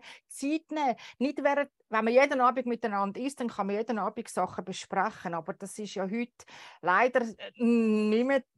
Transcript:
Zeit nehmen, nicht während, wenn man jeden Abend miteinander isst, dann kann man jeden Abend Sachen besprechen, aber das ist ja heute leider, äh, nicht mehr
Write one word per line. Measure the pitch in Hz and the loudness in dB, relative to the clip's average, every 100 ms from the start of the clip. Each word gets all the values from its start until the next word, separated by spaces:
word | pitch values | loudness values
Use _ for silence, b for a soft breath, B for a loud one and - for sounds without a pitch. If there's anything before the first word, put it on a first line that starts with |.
| B B _ | B B _
Zeit | - 277 311 - | -8 -4 -4 -4
nehmen, | 311 277 220 B B | -2 -2 -2 B B
nicht | 262 294 | -4 0
während, | 277 285 277 _ - | 0 2 -2 _ -4
wenn | 220 220 | 0 4
man | |
jeden | 247 285 277 | 6 6 4
Abend | 247 254 240 | 2 2 -2
miteinander | 233 233 202 196 202 | -2 -2 -2 -2 -4
isst, | 262 - | -6 -6
dann | 240 | -6
kann | - 196 | -4 -4
man | 202 | -2
jeden | 220 220 | -2 -2
Abend | 190 233 220 | -4 -6 -8
Sachen | - 180 - | -4 -4 -4
besprechen, | 185 185 - 196 208 - 185 | -10 -10 -4 -2 -2 -2 -8
aber | 170 160 | -6 -6
das | 190 196 - | -10 -12 -12
ist | 208 202 | -10 -6
ja | |
heute | 190 233 240 _ - B B B | -4 -4 -6 _ -20 B B B
leider, | 170 185 247 254 | 2 4 4 2
äh, | 226 - - - | -2 -6 -12 -2
nicht | 233 233 220 214 214 220 254 | 2 4 4 2 4 2 4
mehr | 277 - | 0 -2